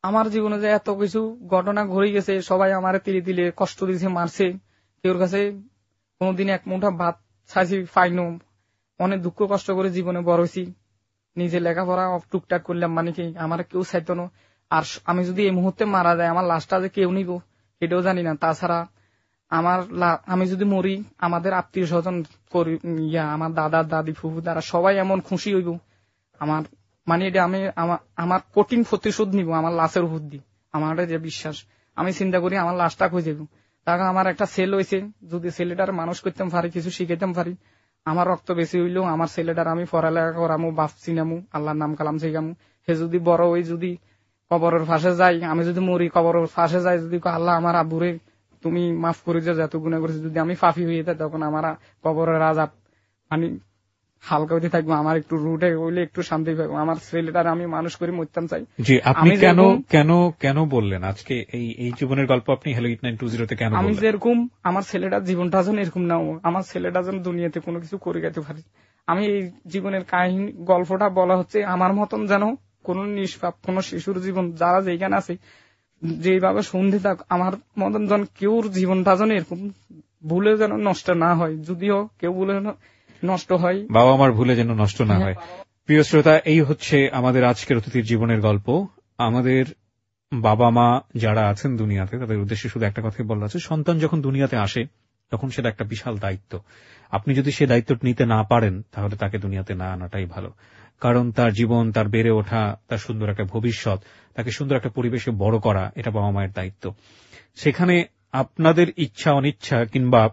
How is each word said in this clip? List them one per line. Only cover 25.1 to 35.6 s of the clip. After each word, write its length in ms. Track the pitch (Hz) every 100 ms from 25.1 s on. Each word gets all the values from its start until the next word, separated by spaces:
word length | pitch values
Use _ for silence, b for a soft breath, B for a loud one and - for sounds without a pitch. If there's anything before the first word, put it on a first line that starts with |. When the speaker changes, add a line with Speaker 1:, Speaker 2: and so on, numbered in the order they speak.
| 196
Speaker 1:
খুশি 360 | - 185 208 196
হইব, 220 | 175 170 _ _ _ _ _ _
আমার 240 | 151 156 151 _ _ _ -
মানে 200 | 170 190
এটা 160 | 185
আমি 240 | 180 190 190 -
আমা-, 220 | 170 175 _ -
আমার 240 | 170 185 - -
কঠিন 280 | 208 240
প্রতিশোধ 520 | 226 196 214 202 214 196
নিব 160 | 165
আমার 220 | 160 160
লাশের 300 | 170 160 190
উপর 160 | 170 160
দিয়ে, 240 | 151 143 _ _ _
আমার 340 | 156 156 160 175
যে 100 | 165
বিশ্বাস। 460 | 160 - 156 147 - _ _ -
আমি 180 | 180
চিন্তা 260 | 185 190 180
করি 180 | 180 190
আমার 180 | 170 180
লাশটা 320 | 170 - 190
কই 140 | 180
যাইব। 240 | 160 151 151 _ _ _ -
তাকে 180 | 175
আমার 240 | 190 185 190
একটা 180 | 170 202
ছেলে 300 | - 190 196
হইছে, 260 | 185 196 202 - 175
যদি 200 | 170 170
ছেলেটার 420 | -